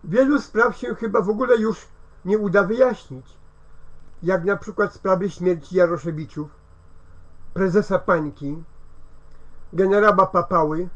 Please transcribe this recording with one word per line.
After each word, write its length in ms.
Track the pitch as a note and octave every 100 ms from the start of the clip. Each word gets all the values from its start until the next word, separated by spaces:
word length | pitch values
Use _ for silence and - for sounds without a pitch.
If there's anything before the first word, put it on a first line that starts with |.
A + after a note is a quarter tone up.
Wielu 380 | D#3+ G#3 C4+ C#4+
spraw 360 | - G#3+ A#3 -
się 180 | B3 A3
chyba 260 | A3 A3
w 80 | F#3+
ogóle 280 | G#3+ B3 A#3
już 300 | A3 G3+ - - - - F3+
nie 120 | G#3+
uda 260 | G3+ F#3+
wyjaśnić, 760 | F#3 A3+ B3+ A3 - B2+ - - - - - - - - - -
jak 220 | E3 F#3 E3+
na 120 | G3+
przykład 360 | - G3+ G3+
sprawy 360 | - G3 F#3 G3
śmierci 460 | - F3 E3+ - F3+
Jaroszewiczów, 760 | F3 E3+ D#3 D#3 D#3 - D3+ - - - - - - - - - -
prezesa 460 | - F#3+ F#3 G3+ F#3+
Pańki, 640 | - F3 D3+ - C#3+ D#3 D#3+ - - - - - - - - - -
generała 540 | E3 F#3+ G3+ G#3 F#3+ F#3
Papały 600 | F3+ F3 F3+ D#3 D#3 F3